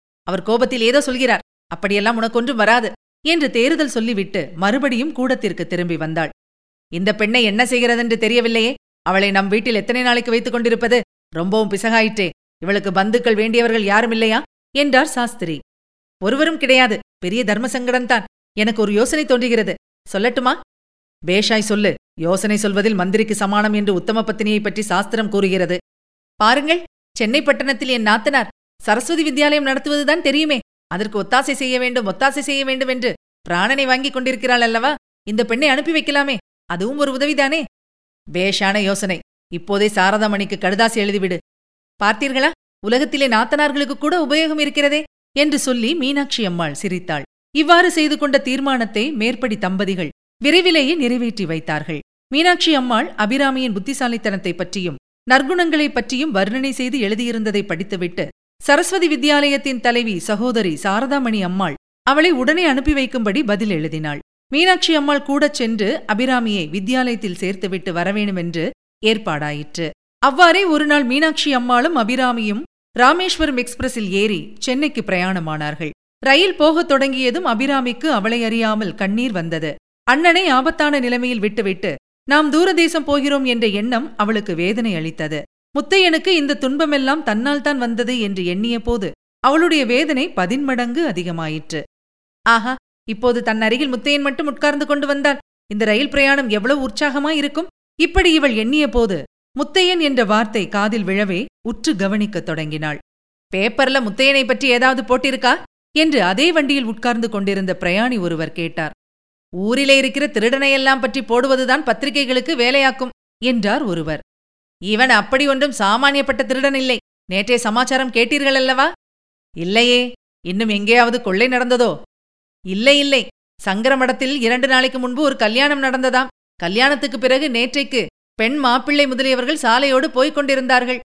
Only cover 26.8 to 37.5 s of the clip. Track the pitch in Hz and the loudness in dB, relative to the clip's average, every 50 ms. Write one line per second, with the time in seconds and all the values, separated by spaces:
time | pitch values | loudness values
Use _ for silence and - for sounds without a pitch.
26.8 | 349 - _ _ _ _ _ - 220 214 254 311 - 294 269 220 262 277 269 - | -2 -8 _ _ _ _ _ -4 -2 0 0 2 2 2 0 0 -2 -4 -4 -4
27.8 | 277 254 254 233 214 214 214 226 214 - 285 254 208 - - _ _ _ _ _ | -2 -4 -2 0 2 2 2 2 2 0 0 0 0 -2 -8 _ _ _ _ _
28.8 | - 220 214 247 226 - 339 320 302 311 254 285 294 294 294 294 277 269 269 269 | -2 0 0 0 0 0 -2 0 0 0 0 2 2 2 2 2 2 0 -2 -2
29.8 | 285 294 294 294 285 285 311 349 - - 277 302 311 302 277 233 - _ _ _ | -2 -2 -2 0 2 0 0 2 0 0 2 2 2 0 0 -2 -4 _ _ _
30.8 | _ _ 170 185 214 214 214 202 190 - 247 262 277 294 269 - 269 254 254 247 | _ _ -6 -6 -6 -4 -4 -4 -2 2 0 0 2 0 -2 -2 -2 -2 0 0
31.8 | 247 247 247 254 220 196 180 - 262 277 269 285 - 285 277 277 269 262 262 262 | -2 -2 -2 -2 -2 -4 -2 0 0 0 0 -2 -4 -4 -4 -2 -2 -4 -2 -2
32.8 | 262 254 254 254 240 233 - - _ _ _ _ _ - 175 175 196 233 269 277 | -2 -4 -4 -2 -2 -4 -4 -6 _ _ _ _ _ -4 0 0 0 0 0 0
33.8 | 269 254 254 262 269 277 - 254 254 254 247 214 247 247 247 240 233 226 226 226 | 2 2 0 0 0 -4 -4 -2 -2 -2 -2 -2 0 0 2 2 2 2 0 0
34.8 | 240 285 294 - - _ _ _ _ 208 214 220 220 220 226 247 311 285 262 285 | 0 0 -2 -2 -8 _ _ _ _ -4 -2 -2 -2 0 0 0 2 2 2 2
35.8 | - 320 320 302 302 294 285 285 277 277 247 196 - _ _ _ _ - 175 170 | 0 0 -2 0 -2 0 0 0 0 0 -4 -6 -8 _ _ _ _ -8 -6 -4
36.8 | 196 240 277 285 285 277 262 254 285 294 302 285 269 269 | -4 -4 -2 -2 -2 -2 0 -2 -2 0 2 0 0 0